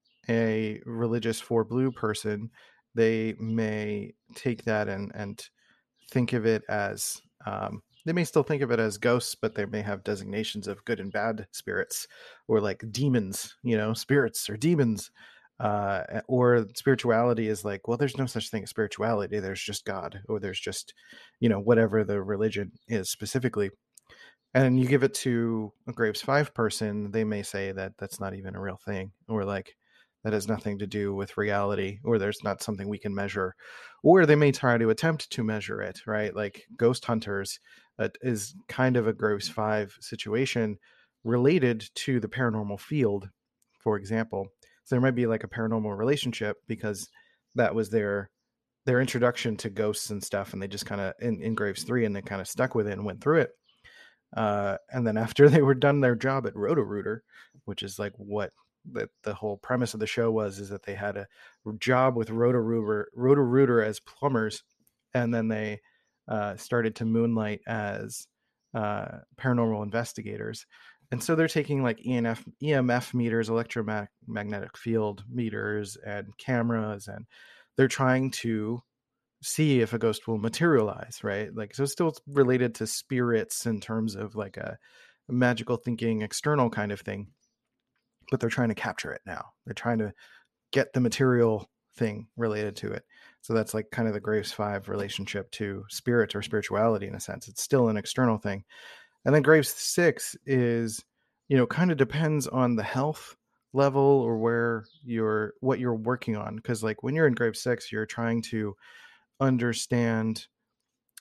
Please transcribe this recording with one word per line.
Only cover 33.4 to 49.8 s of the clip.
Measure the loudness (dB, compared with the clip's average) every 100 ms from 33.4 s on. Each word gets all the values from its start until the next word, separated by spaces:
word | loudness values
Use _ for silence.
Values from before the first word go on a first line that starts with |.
| -4 -6 -18 -20 -20 2
Or | 8 8 10
they | 8
may | 6
try | 4 4 4
to | 4
attempt | 4 2 -2 -4
to | -4
measure | -2 -4 -6 -6
it, | -8 -8 -4
right? | -2 -2 -2
Like, | -6 -6 -18 2
ghost | 2 4 0
hunters, | -2 -2 -4 -6 -10 _ -20 _ -6
uh, | -6 -4
is | -4 -4 -6 -14 -10
kind | 0 2 4
of | 2
a |
Graves | 0 0 0 -4
five | -4 -2 0 -2 -10
situation | -14 -12 -4 -2 0 0 -2 -4 _ _ _ _
related | -2 2 4 6 4 2 -4 -8
to | -2 -2
the | -2
paranormal | -2 0 0 -4 -6
field, | -4 0 2 0 -6 -16 _ _ _ _
for | -2 -2
example. | 0 -2 -2 -6 -8 _ _ _
So | -2 2
there |
might | 2 2
be, | 2
like, | 0
a | -4
paranormal | -4 -2 -2 -2 -2
relationship | 0 0 -2 -4 -4 -6 -8
because | -6 -4 -6 -10 _ _ _ _ 0
that | 2
was | 2 0
their, | 0 0 -2 -4 _ _ _ _ _ 0
their | 2
introduction | 2 2 2 2 -2 -4
to | -6
ghosts | -2